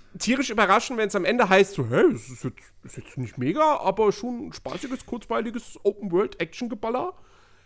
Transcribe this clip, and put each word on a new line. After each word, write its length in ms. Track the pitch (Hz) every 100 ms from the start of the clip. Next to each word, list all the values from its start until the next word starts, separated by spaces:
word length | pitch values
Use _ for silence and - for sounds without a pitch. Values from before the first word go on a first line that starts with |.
| - -
tierisch 320 | 202 262 262
überraschen, 480 | 220 190 214 - 233
wenn's 180 | 214 202
am 80 |
Ende 240 | 175 240 196
heißt, 280 | 190 196 -
so, 120 | 113
hey, 240 | 143 339
es 160 | 123 -
ist 140 | 123
jetzt, 160 | 135 - - -
ist 140 | - -
jetzt 200 | - -
nicht 200 | 120 -
mega, 400 | 127 247 311 285
aber 340 | 180 196 214
schon 360 | - 247 240 -
ein 60 |
spaßiges, 520 | - 262 180 262 254 -
kurzweiliges 760 | 240 - 233 226 233 - -
Open-World-Action-Geballer. 1300 | 202 202 202 175 214 - 165 - 240 247 226 254 359 - - _ _ _